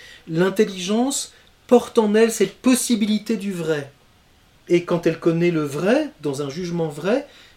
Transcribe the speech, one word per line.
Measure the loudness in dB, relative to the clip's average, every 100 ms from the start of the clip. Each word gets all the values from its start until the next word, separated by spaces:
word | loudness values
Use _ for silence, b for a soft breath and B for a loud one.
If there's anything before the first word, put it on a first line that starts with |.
| B B -6
L'intelligence | 0 0 2 0 0 -4 -2 0 -4 -10 b b _ 2
porte | 4 4 0
en | 2
elle | 4 2
cette | 2 -2 0
possibilité | 0 2 0 0 0 -2 -2 -4
du | -4
vrai. | -6 -4 -4 -6 _ _ _ _ _ _ _ 0
Et | 0
quand | 2 0 0
elle | 0
connaît | 0 2 0
le | 0
vrai, | -2 -2 0 0 0 _
dans | -6 -4
un | -6
jugement | -6 -6 -4 -4
vrai, | -4 -2 -2 -4 B B